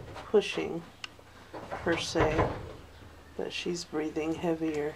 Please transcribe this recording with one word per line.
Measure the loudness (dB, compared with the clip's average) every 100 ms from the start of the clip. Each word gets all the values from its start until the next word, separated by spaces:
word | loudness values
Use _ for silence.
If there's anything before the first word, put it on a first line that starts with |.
| -10 -12 4
pushing, | 4 6 0 -2 -4 -8 -12 -12 -12 -20 -20 -14 -12 -8
per | -2 2 2
se, | 2 4 4 4 2 0 -8 -14 -16 -18 -18 -20 -14 -6
but | -6
she's | -4 -2 -2
breathing | -2 -2 0 0 0 2
heavier. | 2 2 2 0 -2